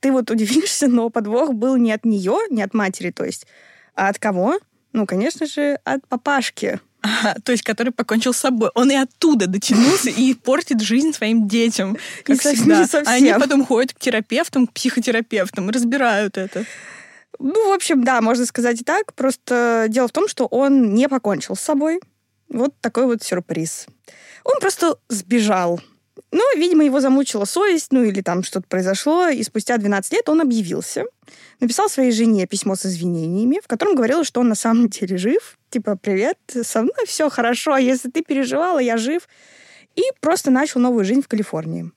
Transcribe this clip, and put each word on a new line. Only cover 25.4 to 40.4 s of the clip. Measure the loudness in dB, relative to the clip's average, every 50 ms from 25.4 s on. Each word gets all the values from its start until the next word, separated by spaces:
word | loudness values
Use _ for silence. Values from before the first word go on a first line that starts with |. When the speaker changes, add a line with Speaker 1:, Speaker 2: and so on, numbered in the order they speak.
| 2 2 2 2 0 0 -2 -4 -6 _ _ _ _ _ _ -20 -18 _ -2
Speaker 1:
Но, | 0 2 2 2
видимо, | 2 2 2 4 4 4
его | 4 4 2
замучила | 2 4 2 2 2 0 -2 -4 -4
совесть, | -2 -2 0 2 2 2 0 0 0 2
ну, | 2 2
или | 2 0 -2
там | -2 -2 -2 -4 -4
что-то | -4 -6 -8 -6 _
произошло, | -4 -2 0 0 -2 -2 0 0 2 2 2 2
и | 0 -2 -4
спустя | -6 _ -6 -4 -2 -2 0
двенадцать | 0 0 -2 -2 -2 -2 -4
лет | -2 0 0
он | 0 2
объявился. | 2 2 0 0 -2 -2 -4 -8 -8 -8 -8 -8 -8 -8 _ _ _ -20 -20 -20 -20 -20 _ _
Написал | -2 -2 0 0 0 0
своей | 2 2 2 2 2
жене | 2 2 2 4 2 0
письмо | -2 -4 -4 -4 -4 -4
с | -4 -4
извинениями, | -6 -6 -4 -4 -4 -2 -2 -4 -2 -2 0 0 0 0 -2 -2
в | _
котором | -4 -2 0 0 2
говорилось, | 2 2 2 2 0 0
что | -2 _ 0
он | 2 2
на | 0
самом | 0 0 0 2 4 2 2
деле | 0 -4 -6 -4 -4
жив. | -2 -2 0 0 0 -2 -4 -20 _ _ _
Типа: | -6 -6 -4 -4 -6
«Привет, | -4 _ -4 -2 0 0 -2 -4 _ _ _ -8 -8 -6
со | -4 -2 -2 0
мной | 0 -2 -2 -4
всё | -6 -2 -2 -2 -2
хорошо, | 0 0 0 0 0 -2 0 0 2
если | 2 2 2 0 0 -4 -6
ты | -6 -6 -4
переживала, | _ -2 -2 -2 -2 -2 -2 -2 0 0 0
я | 0 0 0
жив». | -2 -2 -2 -4 -4 -6 _ _ _ _ _ -20 -20 -20 -20 -20 -20 _ _ _
И | -2 -2 -2 -2 _
просто | -2 -2 -2 0